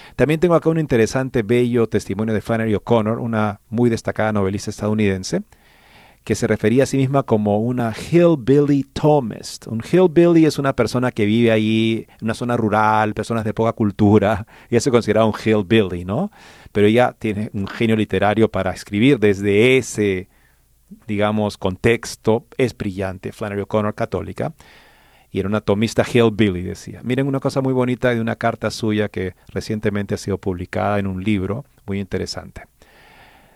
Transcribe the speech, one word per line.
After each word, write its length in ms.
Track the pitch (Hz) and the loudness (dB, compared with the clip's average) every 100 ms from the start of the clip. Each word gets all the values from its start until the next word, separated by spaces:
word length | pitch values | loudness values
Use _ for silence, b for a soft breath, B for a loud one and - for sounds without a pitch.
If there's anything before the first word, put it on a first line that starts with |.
| B - | B 0
También 220 | 127 156 | 0 2
tengo 160 | 180 | 2
acá 140 | 165 160 | 2 2
un 100 | 165 | 0
interesante, 640 | 151 120 110 131 131 127 | 2 2 2 0 -2 -4
bello 460 | 101 120 123 120 113 | 0 2 2 2 0
testimonio 440 | 104 - 95 110 | -2 -4 -4 -2
de 80 | 107 | -4
Flannery 340 | - 113 110 101 | -2 -2 0 -2
O'Connor, 420 | - 120 107 117 | 0 0 0 -4
una 420 | 120 110 107 101 _ | -4 -2 -2 -6 _
muy 220 | 107 120 | 0 0
destacada 420 | 113 - - 107 | 0 -4 -2 0
novelista 380 | 104 98 98 - | 0 0 -2 -8
estadounidense, 720 | - 107 107 104 95 92 190 - b b b b b b b | -6 -2 0 0 0 -4 -6 -6 b b b b b b b
que 140 | - 107 | -6 -2
se 100 | 113 | 0
refería 380 | 107 107 123 | 0 2 2
a 20 | 131 | 2
sí 100 | 135 | 0
misma 280 | 131 139 | 0 0
como 340 | 127 110 104 104 | 0 0 2 0
una 340 | 117 123 117 | 0 -2 -4
hillbilly 920 | 107 - 170 170 156 110 143 147 143 | -6 0 4 4 4 4 4 4 2
Thomist. 840 | 135 - 151 151 113 - - - - | -2 0 2 2 0 -8 -14 -16 -8
Un 160 | 113 | -8
hillbilly 640 | - 175 185 151 170 165 156 | 0 2 4 6 6 6 4
es 120 | 143 | 2
una 160 | 139 | -2
persona 360 | 131 110 123 123 | 0 0 0 -2
que 160 | 117 104 | 0 0
vive 240 | 113 113 | 4 4
ahí 560 | 113 107 110 113 113 - | 2 2 2 0 -2 -8
en 160 | _ 113 | _ -6
una 80 | |
zona 220 | 107 123 120 | -6 -2 -2
rural, 560 | 110 107 107 110 107 | 0 2 2 2 0
personas 320 | 107 104 117 | -2 -4 -4
de 80 | 107 | -4
poca 200 | 104 113 | -2 -2
cultura, 720 | - 104 - 104 104 98 104 110 B B | 0 -2 2 6 6 4 -2 -8 B B
ella 100 | 117 | 0
se 100 | 139 | 2
consideraba 360 | 117 104 104 113 | 2 2 2 2
un 80 | |
hillbilly, 720 | 104 113 107 90 110 95 87 | 0 0 0 2 2 2 -4
¿no? 260 | 90 113 208 B B B B | -6 -6 -6 B B B B
Pero 160 | 104 104 | 2 4
ella 280 | 113 123 - | 4 2 0
tiene 320 | 113 101 107 | -6 -4 -6
un 140 | 104 98 | -8 -8
genio 300 | - 117 110 | -2 0 0
literario 540 | 104 95 101 104 110 | 0 0 0 2 2
para 200 | 95 95 | 0 -4
escribir 480 | 87 - 101 127 131 | -6 -6 2 4 4
desde 580 | 104 98 101 101 123 131 | 2 2 2 4 4 2
ese, 540 | 120 - 104 92 95 _ _ _ _ _ _ 202 - | 0 -2 -2 -2 -6 _ _ _ _ _ _ -20 -8
digamos, 520 | 101 104 107 104 - | -2 0 0 -2 -2
contexto. 880 | 95 90 117 117 - - - 113 - - | -6 -2 0 0 -4 -6 0 0 -2 -4
Es 180 | 123 | -4
brillante, 580 | - 101 92 95 92 - | -4 -8 -6 -8 -8 -14
Flannery 280 | - 107 101 | -10 -8 -6
O'Connor, 340 | 98 110 104 | -2 -2 -2
católica, 600 | - 117 92 92 - 131 - b b b b b b b | -4 -6 -4 -8 -8 -8 -10 b b b b b b b
y 100 | 92 | -4
era 80 | 95 | -2
una 120 | 107 | -2
tomista 460 | 104 101 113 - 107 | 0 0 0 0 2
hillbilly, 520 | 120 117 104 107 90 | 4 2 2 0 0
decía. 400 | 90 92 - 98 | -8 -12 -14 -12
Miren 220 | 117 123 139 | -4 -2 -2
una 140 | 135 | -2
cosa 200 | 139 139 | -2 -2
muy 140 | 131 | 0
bonita 400 | 127 123 123 127 | 0 0 0 0
de 60 | 117 | 0
una 140 | 113 113 | -4 -2
carta 340 | 117 110 107 | -4 -2 -6
suya 400 | - 110 107 104 | -4 -2 0 -2
que 240 | 98 92 - b | -4 -8 -10 b
recientemente 680 | 98 - 107 107 101 98 | -10 -6 -4 -2 -4 -4
ha 40 | 98 | -6
sido 200 | - 95 | -4 -4
publicada 600 | 98 87 90 101 101 104 | -4 -6 -6 -4 -2 -2
en 80 | 98 | -2
un 160 | 92 | -4
libro 440 | 98 104 95 110 - _ - | -2 -2 -2 -6 -10 _ -8
muy 140 | 98 | -8
interesante. 600 | 98 95 90 - - - - _ b b b b b b b | -6 -6 -6 -10 -14 -20 -20 _ b b b b b b b